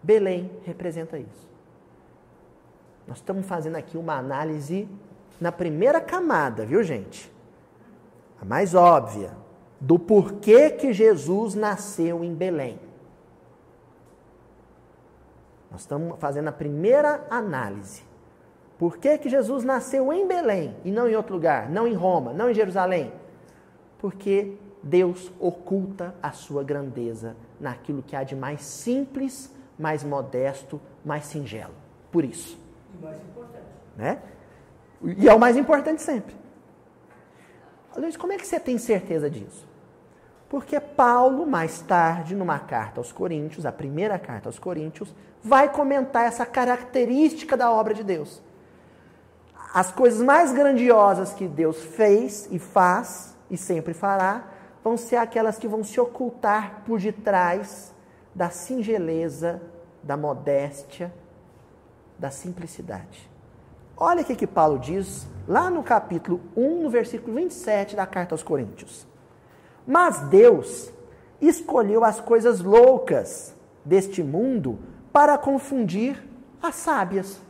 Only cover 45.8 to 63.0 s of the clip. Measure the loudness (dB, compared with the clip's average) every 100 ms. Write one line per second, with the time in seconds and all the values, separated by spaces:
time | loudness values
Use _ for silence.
45.8 | 0 0 0 0 0 -2 -4 -2 0 -2
46.8 | -2 -2 0 4 2 0 -4 0 2 2
47.8 | 0 -2 -4 -4 -6 -16 -20 -20 -20 -20
48.8 | -20 _ -20 _ _ _ _ -20 -4 -2
49.8 | 0 4 4 6 6 6 6 4 4 4
50.8 | 6 8 8 4 -2 -6 -8 0 -2 -2
51.8 | -12 2 6 6 2 -8 -8 -10 0 4
52.8 | 4 4 -2 -14 -18 -20 _ -10 -4 -4
53.8 | -4 -4 -2 0 0 -2 -10 -20 -20 -6
54.8 | -4 -4 0 0 0 0 -2 -2 -6 -6
55.8 | -4 -2 -2 -2 -8 -2 0 0 -2 -12
56.8 | -6 -4 -4 -4 0 2 2 0 -6 -16
57.8 | -20 -20 _ _ _ -6 -6 -6 -8 -6
58.8 | -2 -2 -2 -4 -4 -4 -6 -6 -14 -20
59.8 | -20 _ -8 -6 -4 -4 -2 0 -2 -10
60.8 | -18 -14 -14 -14 -20 -20 -20 -20 _ _
61.8 | _ _ _ -12 -12 -12 -14 -14 -14 -16
62.8 | -14 -14